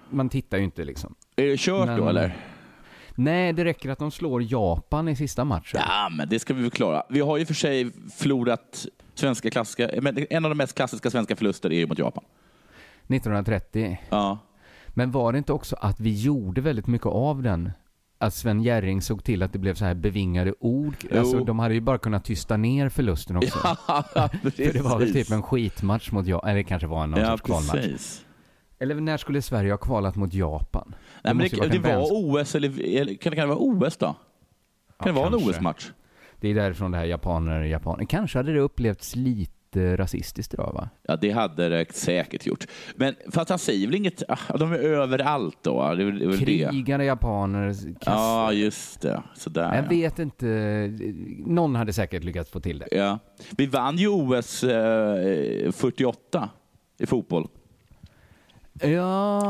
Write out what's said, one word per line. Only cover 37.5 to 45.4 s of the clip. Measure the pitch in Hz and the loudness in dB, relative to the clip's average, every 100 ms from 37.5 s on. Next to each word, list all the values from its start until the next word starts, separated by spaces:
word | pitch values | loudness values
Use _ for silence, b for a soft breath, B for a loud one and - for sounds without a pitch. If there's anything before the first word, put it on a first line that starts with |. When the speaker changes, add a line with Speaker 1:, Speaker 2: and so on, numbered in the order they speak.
| 80 | 0
Speaker 1:
japaner. | 78 78 80 - | 0 -2 -2 -4
Kanske | - 180 202 127 | -2 -2 0 -2
hade | 139 | 0
det | 151 | 2
upplevts | 139 - 113 98 - 120 | 2 2 -2 -2 -6 -2
lite | 127 110 85 - _ 95 90 90 | 0 0 -4 -8 _ 0 2 2
rasistiskt | 95 - - - - | 0 -4 -6 -10 -8
idag, | - - | -6 -6
va? | - 117 - | -6 -10 -10
Speaker 2:
Ja, | - 82 | -4 0
det | 104 | 2
hade | 113 101 80 85 | 2 0 0 2
det | 82 82 | 2 0
säkert | - - 87 - - - | -4 0 0 -2 -6 -4
gjort. | - - B B - | -6 -8 B B -2
Men | 135 - - | -2 -2 -4
fast | 170 160 | -2 0
han | 180 | -2
säger | - 101 101 | 0 0 0
väl | 190 | 0
inget, | 190 - - | 0 -4 -4
ah, | - - 131 | -4 -2 -2
de | 160 | 0
är | 165 | 2
överallt | 151 147 131 131 139 147 | 2 2 2 2 2 0